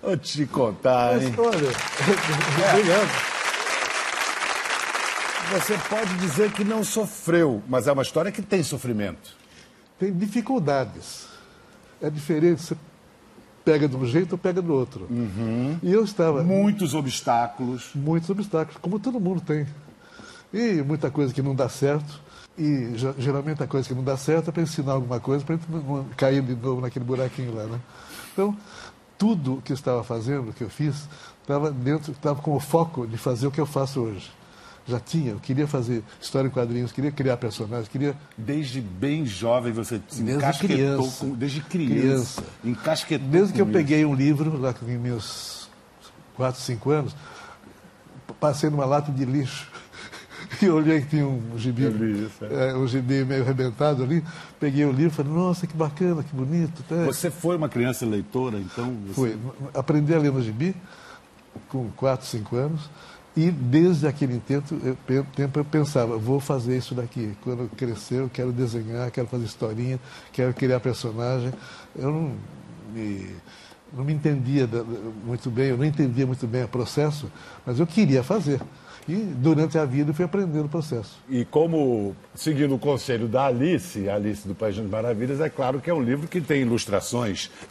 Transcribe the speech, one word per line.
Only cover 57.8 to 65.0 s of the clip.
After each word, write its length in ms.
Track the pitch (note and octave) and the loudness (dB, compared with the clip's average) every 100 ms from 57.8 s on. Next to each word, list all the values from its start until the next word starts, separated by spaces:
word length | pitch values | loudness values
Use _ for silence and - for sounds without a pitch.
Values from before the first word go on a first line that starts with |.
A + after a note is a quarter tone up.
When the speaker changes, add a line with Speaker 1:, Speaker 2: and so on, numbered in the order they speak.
| A#2+ B2 A#2+ | 0 0 0
Speaker 1:
leitora, 520 | G#2 G2 B2+ B2+ G#2+ | -2 -2 -2 -2 -4
então? 340 | F#2+ - A#2+ A#2+ G2 | -6 -6 -4 -6 -6
Você 60 | |
Speaker 2:
Fui. 240 | F#2+ B2 A2 B2 - C#3 | 0 0 0 -8 -10 -6
Aprendi 400 | C#3 B2+ D3+ D3 | -4 2 4 6
a 60 | E3 | 4
ler 140 | C#3+ | 4
no 80 | C3+ | 2
gibi 340 | A2+ A2 E3+ F#3 - - - - - - - - - | -2 0 -2 -2 -10 -20 -20 -20 -20 -20 -20 -18 -8
com 200 | C3+ A#2 | -6 -6
quatro, 360 | - C3 B2+ - | 0 2 2 -2
cinco 300 | A#2 G#2 A#2+ | -6 -2 -2
anos. 320 | C#3+ D#3+ - - - - - - | 0 -2 -8 -16 -20 -20 -6 2
E 140 | E3 | 2
desde 560 | E3 B2 C#3+ F3 E3+ D3 | 2 4 6 8 6 2
aquele 300 | - C3+ B2 | 0 -2 -2
intento, 440 | - C#3 C#3+ D#3 | 0 -2 -2 -4
eu, 120 | B2+ C3 | -2 -4